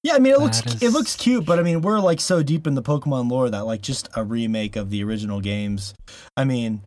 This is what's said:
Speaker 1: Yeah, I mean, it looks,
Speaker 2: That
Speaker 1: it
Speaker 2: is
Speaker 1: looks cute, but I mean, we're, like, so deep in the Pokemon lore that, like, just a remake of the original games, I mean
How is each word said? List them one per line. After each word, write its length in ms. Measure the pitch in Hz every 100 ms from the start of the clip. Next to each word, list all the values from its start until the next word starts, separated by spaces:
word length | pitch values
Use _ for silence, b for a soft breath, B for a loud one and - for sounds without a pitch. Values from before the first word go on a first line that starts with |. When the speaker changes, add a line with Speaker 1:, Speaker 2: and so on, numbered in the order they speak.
Speaker 1:
Yeah, 120 | 320
I 40 | 294
mean, 140 | 262
it 60 | 277
looks, 220 | 302 -
Speaker 2:
That 140 | 120 117
Speaker 1:
it 60 |
Speaker 2:
is 100 | 240
Speaker 1:
looks 200 | 277 240 -
cute, 280 | 240 247
but 140 | 156 170
I 40 |
mean, 200 | 170 165
we're, 180 | 185 214
like, 200 | 190 160
so 200 | - 180
deep 240 | 147 160 160
in 80 |
the 80 | 135
Pokemon 480 | 123 147 147 135 120
lore 200 | 127 123
that, 160 | 104 110
like, 160 | 110
just 260 | 104 131 -
a 80 | 117
remake 500 | 107 117 113 110 104 107
of 120 | 101
the 160 | 101
original 360 | 104 110 104 101
games, 500 | 98 104 104 101 98 - - B B -
I 60 |
mean 380 | 135 127 113 107